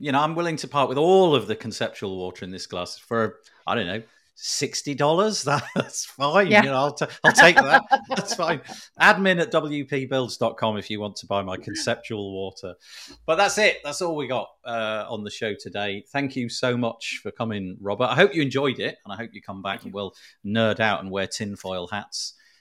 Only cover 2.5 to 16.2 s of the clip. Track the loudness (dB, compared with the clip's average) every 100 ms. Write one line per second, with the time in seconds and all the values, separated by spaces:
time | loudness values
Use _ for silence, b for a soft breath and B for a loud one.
2.5 | -12 -10 -8 -8 -10 -4 0 0 -2 _
3.5 | b b -2 -2 -6 -10 _ _ -12 -6
4.5 | -4 -4 -4 -6 0 2 4 2 0 0
5.5 | 0 0 -2 -4 -6 -12 -4 2 4 6
6.5 | 6 4 2 0 0 -6 B 4 8 10
7.5 | 8 6 4 4 0 0 -4 -4 -2 -2
8.5 | -4 -6 B B 4 6 6 4 2 2
9.5 | 0 0 -4 -4 -4 0 -2 -2 0 -2
10.5 | 0 -2 -2 -4 -6 -6 -8 -4 -2 -2
11.5 | -6 -8 -6 -4 -4 -6 -8 -6 -8 -8
12.5 | -10 -14 -16 B B B B -2 2 2
13.5 | 4 2 2 -4 -4 -4 -2 -2 -4 -6
14.5 | _ -8 -4 -2 -4 -6 -8 -8 -6 -6
15.5 | -6 -8 -6 -4 -6 -6 -4